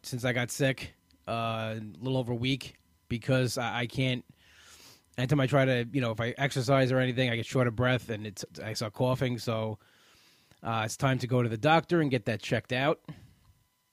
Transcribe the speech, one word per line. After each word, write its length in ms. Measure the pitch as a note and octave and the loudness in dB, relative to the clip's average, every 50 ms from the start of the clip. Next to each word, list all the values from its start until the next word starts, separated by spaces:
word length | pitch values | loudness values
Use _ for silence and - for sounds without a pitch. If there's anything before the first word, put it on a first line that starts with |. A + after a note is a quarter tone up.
| - | -10
since 220 | - - B2 A2+ | -10 -8 -4 -2
I 80 | B2+ A#2+ | -2 0
got 180 | B2 A#2+ A#2+ | 0 -2 -4
sick, 420 | - - C#3+ C3 C3 - - - - _ _ _ _ _ - | -2 0 0 0 0 0 -6 -14 -14 _ _ _ _ _ -8
uh, 40 | - | -6
a 500 | A2+ A#2 A2+ A2+ A2+ A2+ A2 A2 A2 A2+ A2 G#2+ F2 D2 | -4 -2 -2 -2 -2 -2 -4 -4 -6 -6 -8 -10 -12 -8
little 180 | A2 C3 C3 C3 | -4 0 0 0
over 140 | B2+ A2+ B2 | 0 0 -2
a 40 | |
week 400 | A#2 B2 C3 C3+ C3 - - - _ _ _ _ _ _ - | 0 0 0 0 0 -4 -10 -16 _ _ _ _ _ _ -6
because 500 | A#2+ A2+ - - C3 C3 B2+ A#2 - C3+ | -6 -4 0 2 2 4 4 2 0 -2
I, 220 | A#2+ A#2 G#2 A#2+ | -4 -2 -2 -2
I 60 | A#2+ | -4
can't, 380 | A2+ - C3+ C3 C3 B2+ B2 - _ - _ _ _ - - - - - - - - - _ _ _ - | -4 -2 0 0 0 0 -2 -4 _ -20 _ _ _ -20 -20 -20 -20 -20 -20 -20 -20 -20 _ _ _ -6
anytime 240 | - B2 B2 D3+ C#3+ | -4 0 2 2 2
I 60 | C3 | 2
try 180 | B2+ C#3+ C#3 C3 | 4 4 4 4
to, 220 | C3 C3 A#2+ A#2+ A#2+ | 4 4 0 0 -2
you 100 | - C#3+ | -2 -2
know, 120 | B2+ A#2 A2 | -2 -2 -2
if 80 | G#2+ | -2
I 140 | A#2 A#2+ - - | -4 -4 -2 -2
exercise 540 | C#3 C#3+ - C#3+ B2 A2 C#3 C3+ C3 B2 C3 | -2 -2 -2 -2 2 4 4 4 4 4 2
or 60 | C3 | 2
anything, 300 | B2+ B2+ B2 A#2+ C3 B2 | 2 0 2 0 0 0
I 80 | A#2 | 0
get 100 | A#2 A2 | -2 -4
short 200 | - - C3+ B2+ | -2 0 2 2
of 80 | A#2+ A2 | 2 2
breath 340 | G#2 B2 B2 B2+ A#2+ - - | 2 2 2 2 0 -2 -4
and 180 | A2+ G#2 G#2+ | -8 -8 -8
it's, 180 | G#2+ F#2 - - - - - - | -10 -10 -10 -14 -14 -12 -12 -10
I 120 | G#2+ A2 | -8 -6
start 180 | - A#2+ G#2+ - | -6 -6 -6 -4
coughing. 460 | - B2+ B2+ C3 B2+ C#3+ B2 B2 A2+ | -2 0 0 0 0 0 -2 -2 -2
So, 400 | - - A2+ A2 A2 A2 G#2+ - _ _ _ _ _ _ _ _ _ _ _ _ _ _ - _ - | -2 -2 -2 -2 -2 -4 -6 -8 _ _ _ _ _ _ _ _ _ _ _ _ _ _ -20 _ -6
uh, 200 | - A2+ A2+ G#2+ | -4 -2 -2 -2
it's 120 | A2 - | -2 -4
time 220 | - C#3+ C3+ C3 B2 | 0 0 0 2 0
to 60 | B2+ | 0
go 160 | A#2 B2+ B2 A#2+ | 2 2 2 2
to 60 | A#2 | 2
the 80 | A2+ | 0
doctor 440 | A2 G#2 D3+ D#3+ E3 - - F3 E3+ | 2 4 4 4 4 4 4 2 2
and 100 | D#3 C#3+ | 4 4
get 160 | B2+ B2 - | 2 0 0
that 140 | - A2 G2 | -2 -4 -4
checked 320 | - - C#3 A2+ - - B2+ | -2 -2 -2 -2 0 -2 -2
out. 280 | B2 C3+ D3 D#3+ - _ - - - - - - _ _ _ _ _ _ _ _ _ _ _ | 0 2 2 0 0 _ -18 -18 -18 -18 -20 -20 _ _ _ _ _ _ _ _ _ _ _